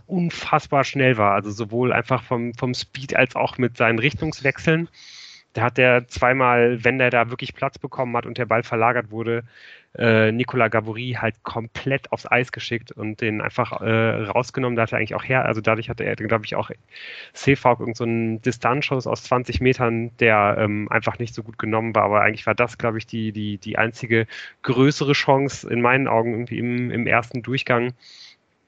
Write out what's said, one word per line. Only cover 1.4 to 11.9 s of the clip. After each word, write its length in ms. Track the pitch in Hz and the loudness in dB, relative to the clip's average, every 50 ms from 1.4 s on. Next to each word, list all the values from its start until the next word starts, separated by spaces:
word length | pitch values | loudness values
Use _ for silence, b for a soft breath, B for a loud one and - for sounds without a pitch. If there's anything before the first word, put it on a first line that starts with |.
| 98 104 | 0 -4
sowohl 420 | 101 110 117 101 113 120 123 123 113 | -6 -6 -6 -4 -2 0 0 2 2
einfach 300 | 113 - - 131 120 - | 0 2 0 -2 -2 0
vom, 320 | - 131 117 117 120 117 | -4 -4 -4 -4 -6 -6
vom 180 | - 135 127 123 | -6 -6 -4 -4
Speed 420 | - - - - 135 135 - - | -6 -8 -12 -12 -14 -10 -6 0
als 200 | - 131 - - | 0 0 0 0
auch 240 | 117 120 - - - | -2 -4 -2 -2 -2
mit 180 | 123 117 120 | -2 -2 0
seinen 220 | - 120 117 113 110 | 0 0 2 2 2
Richtungswechseln. 920 | 117 151 - - 160 156 - - - 139 - - - 165 160 165 170 - B B B B B B B B B B B B _ | 0 -2 -2 -2 -6 -6 -6 -2 -4 -4 -4 0 0 0 0 0 -2 -6 B B B B B B B B B B B B _
Da 100 | 107 117 | -2 -2
hat 140 | 123 120 | 0 2
der 300 | 131 127 127 123 123 120 | 4 4 6 6 4 2
zweimal, 720 | - - - 127 123 127 135 127 123 120 120 120 120 123 113 113 | -2 -2 2 2 2 4 4 4 4 4 4 4 2 2 2 0
wenn 120 | 120 127 | 0 2
der 120 | 131 127 123 | 2 2 2
da 200 | 123 117 117 117 | 2 2 0 0
wirklich 240 | 127 - 135 - - | -4 -8 -10 -12 -8
Platz 240 | - 143 135 - | -6 -6 -6 -6
bekommen 380 | - - 135 - - 131 120 117 | -8 -12 -8 -6 -4 -4 -2 -2
hat 100 | 120 - | -4 -4
und 120 | 113 113 | -4 -6
der 80 | 127 120 | -6 -2
Ball 180 | 104 113 117 117 | 0 0 0 0
verlagert 480 | - 120 113 113 120 120 123 110 101 | -2 0 2 2 2 2 0 -2 -4
wurde, 320 | 107 113 113 117 117 117 117 B B B B B B B B B - | -8 -6 -4 -4 -4 -4 -6 B B B B B B B B B -6
äh, 340 | - 120 117 110 110 110 110 | 0 2 4 6 6 4 4
Nicolas 400 | 113 120 127 - - 123 113 110 | 2 0 -2 -2 2 2 2 2
Gavouri 460 | 117 113 107 113 107 113 123 127 120 - | 2 0 -2 -2 -8 -8 -8 -6 -6 -4
halt 240 | 117 110 - _ - | -4 -4 -4 _ -12
komplett 640 | - - 117 110 - - - - 135 | -10 -8 -8 -10 -10 -12 -8 -4 -4